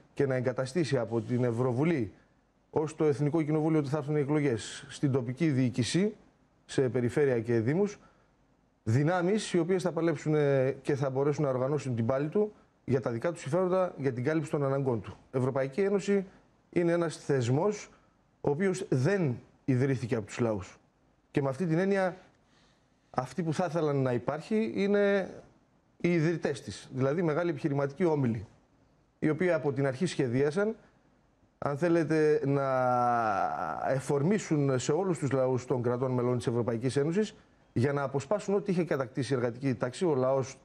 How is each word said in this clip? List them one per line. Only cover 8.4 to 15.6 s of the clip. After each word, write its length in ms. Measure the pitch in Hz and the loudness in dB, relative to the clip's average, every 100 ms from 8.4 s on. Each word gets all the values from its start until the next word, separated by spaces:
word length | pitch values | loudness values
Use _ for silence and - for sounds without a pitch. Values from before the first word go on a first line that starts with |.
| _ _ _ _ | _ _ _ _
δυνάμεις 720 | - 117 147 180 175 214 - | 0 2 2 2 2 0 0
οι 60 | 175 | 0
οποίες 240 | 165 185 | 2 0
θα 100 | 170 | 0
παλέψουν, 420 | 160 170 147 151 | 0 0 0 0
ε, 420 | 151 143 139 131 - | 2 4 4 2 0
και 120 | - | -2
θα 160 | 143 139 | 0 0
μπορέσουν 340 | 131 143 143 | 0 0 2
να 60 | 143 | 0
οργανώσουν 440 | 127 131 147 127 | 0 0 -2 -2
την 120 | 117 113 | 0 0
πάλη 220 | 131 151 | 0 0
του 240 | 208 214 - _ _ | 0 -2 -4 _ _
για 160 | - 131 | -2 0
τα 100 | 127 | 0
δικά 220 | 117 175 | -2 -2
του 60 | 170 | -4
συμφέροντα, 560 | 143 160 185 185 180 175 | -2 0 2 2 0 -2
για 160 | 139 | -4
την 120 | 120 | -2
κάλυψη 260 | 127 160 143 | -2 -2 -2
των 140 | 156 | -2
αναγκών 360 | 139 139 139 117 | 0 0 0 -2
του. 160 | 92 - - | -4 -14 -8
Ευρωπαϊκή 500 | 135 131 135 | -2 0 0